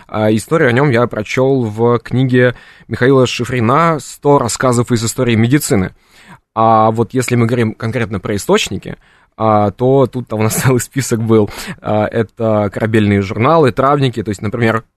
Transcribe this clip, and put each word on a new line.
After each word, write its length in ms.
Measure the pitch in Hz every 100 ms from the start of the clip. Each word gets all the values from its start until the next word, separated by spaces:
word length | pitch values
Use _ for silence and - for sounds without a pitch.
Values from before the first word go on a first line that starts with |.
| -
А, 240 | 107 107
историю 360 | 110 - 160 139
о 20 |
нем 200 | 117 147
я 140 | 117 120
прочел 580 | 107 107 - 131 135 113
в 340 | 104 117 120
книге 560 | - 120 131 127 123 - - - -
Михаила 400 | 113 123 135 123
Шифрина 720 | - 113 123 113 143 165 156
"Сто 380 | - - 143 143
рассказов 520 | 120 - 131 120 120
из 120 | 120
истории 320 | 110 - 123 110
медицины". 580 | 117 147 - 117 92 - _ _ - - _ 110
А 340 | 113 110 110
вот 220 | 113 113
если 220 | 131 123 120
мы 120 | 117
говорим 260 | 123 110
конкретно 460 | - 117 120 110 104
про 140 | - 104
источники, 580 | - 202 - 92 - - _ _ _ -
а, 340 | 110 107 104
то 340 | 95 123 139 127
тут 240 | 127 120
у 60 | 107
нас 140 | 110 -
<laughs> 60 |
целый 180 | 131 127
список 420 | - - 120 113
был. 280 | 113 110 104 - - -
А, 240 | - 107 104
это 640 | - 107 - 113 107 104
корабельные 480 | - 110 110 104 101
журналы, 500 | 95 104 127 165 139
травники, 500 | - 131 143 135 117
то 60 | 104
есть, 120 | 101
например, 440 | 107 113 113 110 -